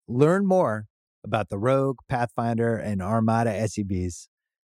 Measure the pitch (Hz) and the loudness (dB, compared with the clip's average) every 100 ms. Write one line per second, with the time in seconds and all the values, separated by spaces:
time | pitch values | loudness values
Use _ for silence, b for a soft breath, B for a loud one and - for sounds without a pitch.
0 | - 123 151 190 196 185 139 107 110 _ | -4 4 4 4 2 2 2 -2 -8 _
1 | _ _ 104 110 101 101 120 135 135 123 | _ _ -4 -4 -2 -2 0 2 0 -4
2 | - 123 123 - 117 113 117 110 107 98 | -4 -4 -4 -2 -2 0 0 -2 -2 -4
3 | 92 113 110 113 117 98 110 - 98 92 | 0 0 2 2 0 0 -2 -4 -4 -2
4 | 90 - - _ _ _ _ | -4 -6 -16 _ _ _ _